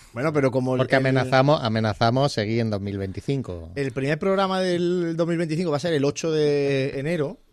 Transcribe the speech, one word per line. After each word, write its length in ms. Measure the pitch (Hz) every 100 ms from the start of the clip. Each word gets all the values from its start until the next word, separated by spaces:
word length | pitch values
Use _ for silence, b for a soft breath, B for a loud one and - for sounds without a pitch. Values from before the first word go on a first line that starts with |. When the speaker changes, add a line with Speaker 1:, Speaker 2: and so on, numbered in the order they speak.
| -
Speaker 1:
Bueno, 200 | 117 151
pero 180 | 151 135
como 240 | 127 127 127
el, 20 |
Speaker 2:
Porque 180 | 127 139
Speaker 1:
el 40 |
Speaker 2:
amenazamos, 600 | 135 131 127 131 139 156
amenazamos 680 | 117 110 110 101 117 127 139
seguir 280 | - 104 113
en 100 | 113
dos 100 | 101
mil 200 | 101 101
veinticinco. 720 | 98 95 - 139 113 87 82
Speaker 1:
el 180 | 113 135
primer 260 | 127 135 156
programa 420 | 190 190 190 190
del 560 | 185 175 175 180 170 165
dos 100 | 170
mil 100 | 170
veinticinco 340 | 170 156 180
va 60 | 143
a 40 |
ser 120 | 175
el 120 | 151 139
ocho 260 | 139 165
de 680 | 156 147 143 139 139 131 139
enero, 400 | 143 170 143 233 _